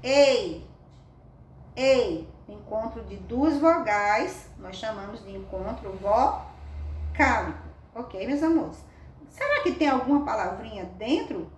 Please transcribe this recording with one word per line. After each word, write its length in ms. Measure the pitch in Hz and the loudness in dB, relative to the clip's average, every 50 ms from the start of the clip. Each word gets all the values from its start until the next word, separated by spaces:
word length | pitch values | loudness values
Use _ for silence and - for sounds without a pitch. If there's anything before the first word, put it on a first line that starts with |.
Ei, 640 | 226 247 269 285 285 277 254 233 208 175 160 160 - - - - - - - - - - - - - - - - - - - - - - - | 0 2 6 8 8 8 6 2 0 -2 -6 -8 -12 -16 -20 -20 -20 -20 -20 -20 -20 -20 -20 -20 -20 -20 -20 -20 -20 -20 -20 -20 -20 -16 -6
ei, 520 | - 254 269 269 254 233 196 165 160 165 - - - - | 0 4 4 6 6 4 0 0 -6 -8 -12 -16 -20 -18
encontro 560 | - 208 208 - - 208 220 226 226 220 233 220 | -18 -18 -18 -12 -6 -6 -4 -4 -6 -8 -10 -12
de 140 | - 196 | -12 -14
duas 400 | 196 - - 233 247 285 320 294 | -14 -10 -6 -2 2 2 2 2
vogais, 920 | 277 285 330 330 339 254 214 208 208 208 - 208 220 294 370 - - - - - | 4 6 6 4 4 2 0 0 2 2 2 2 2 0 -2 -6 -10 -16 -18 -20
nós 180 | - - 185 190 | -18 -16 -14 -12
chamamos 460 | - - 220 214 202 196 202 208 - - | -8 -8 -8 -8 -8 -10 -12 -12 -14 -14
de 120 | 196 196 | -14 -14
encontro 560 | 196 190 - - 190 185 202 240 247 - 196 190 | -14 -12 -10 -10 -8 -6 -8 -8 -8 -10 -10 -12
vocálico. 1700 | 190 190 202 208 233 262 - - - - - - - - - - - - - - - - - - - 294 254 240 220 180 170 151 - - - - - - - - | -6 0 4 4 6 6 4 2 -2 -8 -12 -16 -16 -16 -14 -12 -10 -10 -8 -8 -8 -8 -8 2 4 4 4 4 2 0 -2 -6 -10 -12 -16 -18 -20 -20 -18 -12
Ok, 320 | 226 247 - - 190 196 | -12 -12 -10 -8 -8 -4
meus 160 | 233 277 285 311 | -2 -2 0 2
amores? 340 | 320 330 320 - - - - - - - - - - - - - - | 4 4 4 2 0 -8 -14 -20 -20 -20 -20 -20 -20 -20 -20 -20 -20
Será 340 | - - 539 571 587 571 571 | -8 -6 0 0 0 2 2
que 100 | 349 - | 0 0
tem 140 | - 311 | 2 2
alguma 360 | 285 262 254 254 254 285 285 285 | 2 2 2 2 2 2 2 2
palavrinha 600 | 247 220 220 190 175 - - 220 - 220 202 180 175 - | 0 -2 -2 -2 -4 -4 -6 -10 -10 -10 -10 -10 -12 -12
dentro? 520 | - 208 233 285 - - - 277 190 160 165 - | -10 -2 0 0 0 0 -4 -6 -8 -8 -10 -14